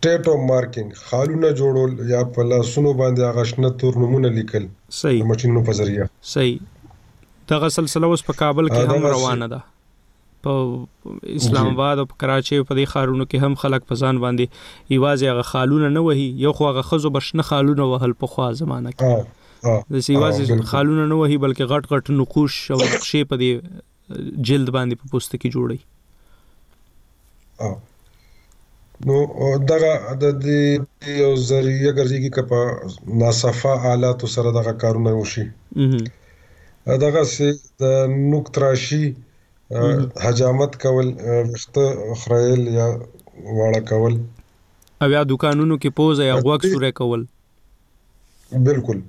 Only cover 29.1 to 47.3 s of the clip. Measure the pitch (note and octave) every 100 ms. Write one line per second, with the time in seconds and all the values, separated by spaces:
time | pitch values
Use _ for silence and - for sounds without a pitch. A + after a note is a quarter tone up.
29.1 | C#3 C#3+ - C3+ C#3 C3+ D#3+ D#3+ D3+ C3
30.1 | C3 C#3+ C#3 C3+ D3 C#3+ C#3+ C#3 _ D3
31.1 | C#3+ C#3 C3+ B2 C3+ C3+ C3+ C#3 C#3 C3
32.1 | C3+ C3 - B2+ B2 B2 A#2+ - F2+ -
33.1 | A2+ A#2 A2+ B2+ A2+ C3+ C3+ B2 B2 B2+
34.1 | B2 A#2+ A#2+ A#2 A#2 A2+ A2+ A2+ A2 A#2
35.1 | A2 G#2 - G#2+ - - - C3+ C3 A2+
36.1 | - - - - - - _ - C3 D3
37.1 | D#3 C#3+ - C#3+ D3 - _ C3 C3+ C3+
38.1 | C3+ C#3 D3 - - C3+ B2+ - D3+ D3+
39.1 | C3 - _ _ _ _ A#2 A#2+ C#3 C3
40.1 | - G#2+ A#2 B2+ C3 C#3+ - C3+ B2+ B2+
41.1 | B2+ A2+ A#2+ A#2+ A#2 - - C#3 C3+ G#2+
42.1 | A2+ - A#2+ A#2+ B2+ A#2+ A#2 A#2 A#2 -
43.1 | - - - F#2+ A2 A2 A2 A2 A2 A2+
44.1 | A#2 A#2 - - _ _ _ _ _ C#3+
45.1 | D3 C#3+ C3 D#3 D3 D#3 D#3 C#3 C#3 D#3
46.1 | D3 C#3 C3 B2+ D3+ F3+ E3 C3 B2 B2
47.1 | A#2 A#2+